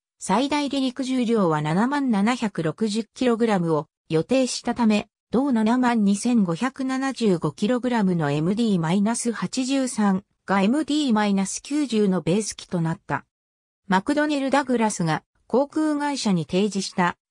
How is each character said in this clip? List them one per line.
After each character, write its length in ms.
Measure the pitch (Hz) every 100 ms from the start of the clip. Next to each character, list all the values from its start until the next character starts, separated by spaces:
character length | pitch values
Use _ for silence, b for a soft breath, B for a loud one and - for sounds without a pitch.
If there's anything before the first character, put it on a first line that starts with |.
| _ _
最 280 | - 202 277
大 180 | 294 285
離 140 | 277
陸 240 | 262 254 254
重 180 | 262
量 240 | 226 226 175
は 140 | 151
七 260 | 151 175 247
万 240 | 285 269
七 240 | 202 208 254
百 260 | 214 -
六 280 | 160 - 220
十 160 | 214 226
キ 120 | - 254
ロ 120 | 226
グ 100 | 233
ラ 100 | 196
ム 160 | 165
を 140 | 151 151 _ -
予 120 | 160 160
定 220 | 262 254
し 160 | -
た 120 | - 233
た 100 | 220
め、 220 | 214 - _ _
同 220 | 226 285
七 240 | 226 214 254
万 260 | 247 240
二 140 | 202 202
千 260 | 240 240
五 120 | 180 165
百 280 | 262 -
七 300 | 262 262 269
十 240 | 247 220 170
五 160 | 156
キ 160 | - 208
ロ 100 | 247
グ 100 | 247
ラ 140 | 233
ム 140 | 190 175
の 120 | 143
エ 120 | 147
ム 120 | 165
デ 100 | 208
ィ 120 | 233 185
ー 40 |
マ 100 | 160
イ 100 | 196
ナ 140 | 202 233
ス 160 | 240
八 340 | 214 180 254 254
十 220 | 277 254
三 380 | - 202 190 - _ -
が 160 | 196
エ 60 | 196
ム 160 | 285
デ 100 | 285
ィ 160 | 294 277
ー 20 |
マ 140 | 214 208
イ 60 |
ナ 120 | 196 196
ス 160 | -
九 220 | - 294 277
十 240 | 220 208
の 100 | 180
ベ 140 | 160
ー 80 | 202
ス 160 | 208 -
機 100 | -
と 140 | 180
な 140 | 165 165
っ 40 | -
た。 180 | 143 - _ _ _ _ _ -
マ 140 | 185
ク 120 | 233
ド 140 | 294 302
ネ 140 | 285
ル・ 80 | 269
ダ 160 | 269 262
グ 120 | 240
ラ 140 | 214
ス 140 | - 165
が 180 | 156 - _ -
航 220 | 233 285
空 280 | 311 311 294
会 200 | 294 277
社 160 | 220
に 120 | 175 147
提 240 | 180 208
示 120 | 196
し 100 | -
た 240 | - 175 - _